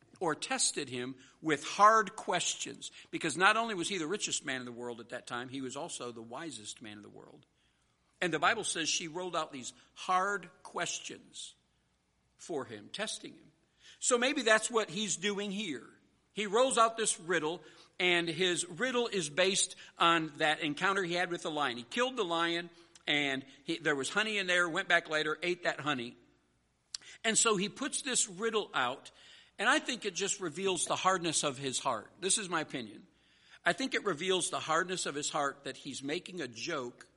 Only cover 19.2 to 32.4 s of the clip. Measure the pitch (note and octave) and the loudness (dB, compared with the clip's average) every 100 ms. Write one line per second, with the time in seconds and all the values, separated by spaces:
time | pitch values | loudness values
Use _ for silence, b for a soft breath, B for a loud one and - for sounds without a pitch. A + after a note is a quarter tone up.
19.2 | D3 C#3+ F#3 F#3+ - - B - E3+ E3 | -2 2 2 4 0 -4 B 2 4 4
20.2 | D#3+ C#3+ D#3 D3+ E3 D3 F#3 G3 F3 F3 | 2 0 2 2 0 0 2 2 0 0
21.2 | F3+ E3+ F3+ D3+ C#3 A#2+ A#2+ A#3+ B3+ B3+ | 0 -2 -4 0 -2 -2 -4 0 0 0
22.2 | F#3 E3 E3+ E3+ F3 B B B - D3 | 0 2 2 0 -4 B B B 0 2
23.2 | C#3+ C3 C3 B - D#3+ D3+ C#3+ C3 G3+ | 2 -2 -6 B -6 -2 0 0 0 0
24.2 | A3 G#3 F#3 F3+ F3 E3 F3+ E3+ E3 D3+ | 0 0 2 2 2 0 2 2 4 0
25.2 | D3+ D3+ F3 F3 E3+ D#3 D3 C3+ A#2+ - | 0 0 -2 0 0 -2 -2 -2 -4 -12
26.2 | _ _ _ _ _ _ _ - B B | _ _ _ _ _ _ _ -14 B B
27.2 | A#3 G#3+ A3+ G#3 G3+ - D4 - C4+ A#3+ | 0 2 4 2 0 -4 -6 -4 -2 0
28.2 | - F3+ A3+ G#3+ F3 D3+ B2 C#3 - B | 0 -2 -2 0 -2 0 0 -2 -10 B
29.2 | B B B - A3+ D4+ D4+ A#3+ G#3 E3+ | B B B -2 2 2 2 -4 -4 -4
30.2 | F#3+ - F3 D3 F#3+ F3+ - D3 F#3 F#3 | -2 -2 -4 -2 0 0 0 2 2 2
31.2 | E3+ C#3+ D3+ C3 C#3 B2+ C#3+ A2+ - - | 2 0 0 -2 -4 -2 -2 -2 -4 -8
32.2 | F#3+ G3+ | 0 0